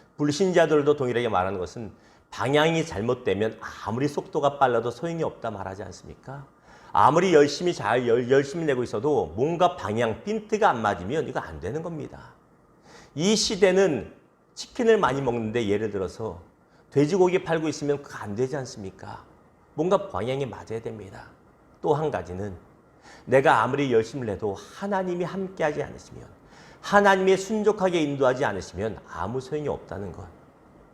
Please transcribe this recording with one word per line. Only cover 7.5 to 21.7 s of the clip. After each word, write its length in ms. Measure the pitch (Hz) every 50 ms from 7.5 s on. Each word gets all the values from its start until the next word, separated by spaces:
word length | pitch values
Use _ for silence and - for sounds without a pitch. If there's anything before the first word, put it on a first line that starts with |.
| - - 175 175 165
잘, 320 | - 107 104 117 131 123 117
열-, 220 | 113 127 123 120
열심히 340 | 135 139 135 135 - 170 165
내고 180 | 147 131 123
있어도 440 | 120 - - 107 123 151 143 113 90 78 82
뭔가 400 | 107 135 160 170 160 180 170 -
방향, 460 | - - 101 104 117 120 110 104 - -
핀트가 460 | 202 220 214 214 - 220 202 220 180
안 100 | 135 117
맞으면 480 | 110 104 98 85 90 101 143 160 127 -
이거 120 | - 143
안 200 | - - 80 73
되는 220 | 78 98 131 160
겁니다. 520 | 170 175 165 147 123 - - - - - - _ _ _ _ _ _ _ _ _ _ - - - - - -
이 220 | 139 170 202 220
시대는 800 | 202 - - 226 180 196 185 185 190 196 175 143 104 90 90 - - _ _ _ _ _ _ _
치킨을 440 | - - - - - 233 226 220 202
많이 220 | 160 123 135 139
먹는데 460 | 139 120 120 117 110 107 107 120 113
예를 240 | 98 101 104 113 104
들어서 500 | 101 95 92 90 - - 110 104 85 87 - - _ _ _ _ _ _ _ _
돼지고기 540 | - 139 147 147 196 185 185 180 175 180 -
팔고 240 | 151 165 160 156 156
있으면 340 | 143 - 147 143 143 139
그거 160 | - - - -
안 160 | 113 104 101
되지 220 | 113 131 131 151
않습니까? 680 | 139 123 120 - 110 98 95 - - 101 101 110 - - - - _ _ _ _ _ _ _ _
뭔가 340 | 143 160 185 196 190 190 -
방향이 380 | - 90 110 123 135 139 139
맞아야 340 | 113 95 - - - 110 113
됩니다. 460 | - 117 113 101 95 107 - - - - - _ _ _ _ _ _ _